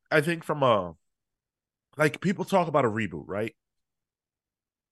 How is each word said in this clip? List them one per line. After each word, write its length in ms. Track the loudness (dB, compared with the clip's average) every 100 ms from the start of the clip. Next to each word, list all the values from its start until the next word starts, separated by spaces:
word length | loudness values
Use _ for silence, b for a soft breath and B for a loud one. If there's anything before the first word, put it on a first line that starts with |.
| -2
I 100 | 0
think 220 | 0 -2
from 200 | -4 0
a, 300 | 2 2 0 -10 _ _ _ _ _ _ _ _ _ 0
like, 240 | 0 0
people 240 | -4 -4 0
talk 220 | 0 2
about 180 | 2 2
a 40 |
reboot, 360 | 0 -4 -6 -8
right? 300 | -6 -6 -10 _ _ _ _ _ _ _ _ _ _ _ _ _